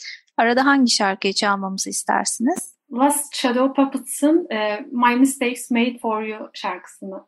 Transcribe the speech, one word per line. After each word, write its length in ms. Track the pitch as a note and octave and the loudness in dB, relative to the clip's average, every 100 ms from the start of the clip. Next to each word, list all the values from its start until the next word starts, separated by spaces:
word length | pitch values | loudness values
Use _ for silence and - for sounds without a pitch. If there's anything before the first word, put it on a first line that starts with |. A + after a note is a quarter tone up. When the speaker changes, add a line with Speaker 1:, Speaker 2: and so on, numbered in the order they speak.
| - - _ - | -20 -20 _ 0
Speaker 1:
Arada 280 | A#3 B3 C4+ | 2 4 4
hangi 260 | C#4 A#3+ | 4 4
şarkıyı 420 | - G3 F#3+ G3+ | 4 2 0 -2
çalmamızı 560 | F#3+ G#3 G3 F#3+ F#3+ G3+ | 0 0 0 -2 -6 -6
istersiniz? 920 | G3 - - G#3 - A#3 F#4 - - _ | -6 0 0 0 -2 0 -2 -6 -18 _
Speaker 2:
Last 440 | A#3+ C#4+ C#4+ - - | 0 2 2 -4 -4
Shadow 480 | B3+ A#3+ C4+ C#4 | -2 2 0 2
Puppets'ın, 640 | C4+ C4+ - - C#4+ E4+ F4 | 0 -2 -8 0 2 2 0
e, 340 | A3 G#3+ G#3 - | -2 -2 -4 -6
My 240 | A#3+ A#3+ B3 | 0 2 4
Mistakes 560 | C4+ - B3 B3 - | 2 2 -4 -4 -2
Made 260 | A#3 B3 A#3+ | 0 0 -2
For 260 | A3+ G#3+ | -4 -4
You 260 | A3 G#3+ - | -4 -10 -14
şarkısını 680 | - G3+ F3+ - - G3 G3 | -10 -8 -8 -12 -16 -14 -14